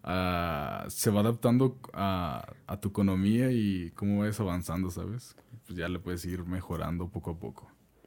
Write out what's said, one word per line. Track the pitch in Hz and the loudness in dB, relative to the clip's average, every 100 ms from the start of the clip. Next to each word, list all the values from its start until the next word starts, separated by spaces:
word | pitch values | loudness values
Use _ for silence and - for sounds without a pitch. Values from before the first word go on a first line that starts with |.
ah, | - 90 92 87 85 76 65 50 - | -4 0 2 0 0 -2 -4 -6 -6
se | - 120 | -2 2
va | 104 | 4
adaptando | 110 120 120 123 131 131 - | 4 4 4 6 4 2 -8
a, | - 98 92 85 62 - - - | -2 0 0 -2 -4 -10 -14 -8
a | 95 | -6
tu | 98 | -2
economía | 107 98 92 101 117 127 | 2 4 4 4 4 4
y | 120 104 92 85 | 4 2 0 -4
cómo | - 101 101 | -2 0 2
vayas | 104 104 | 2 0
avanzando, | 98 87 90 85 90 | 0 -2 -2 -2 -2
¿sabes? | 87 90 120 - - - 113 - | -4 -6 -8 -12 -20 -20 -20 -10
Pues | 90 | -6
ya | 85 | -4
le | 87 | -4
puedes | 90 90 90 | -4 -6 -4
ir | 90 | -6
mejorando | 87 90 - 82 82 85 90 | -4 -6 -4 -4 -4 -4 -4
poco | 82 87 | -6 -8
a | 82 | -8
poco. | - - - _ _ _ | -10 -12 -20 _ _ _